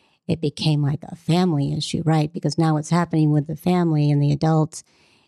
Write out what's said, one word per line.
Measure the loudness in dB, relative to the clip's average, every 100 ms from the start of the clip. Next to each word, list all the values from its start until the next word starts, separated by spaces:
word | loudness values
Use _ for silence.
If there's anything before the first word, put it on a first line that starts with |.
| _ _ -6
it | -4
became | -4 -2 0 0
like | 0 -4
a | -8 -10
family | -2 0 2 0 -2
issue, | -4 -4 -4
right? | 0 0 0
Because | -2 -4 0
now | 0
what's | 0 0
happening | -2 0 2 2
with | 2 -2
the | -4
family | -2 0 2 2 2
and | 2
the | 2
adults | 0 2 2 0 -4 -20 _ _ _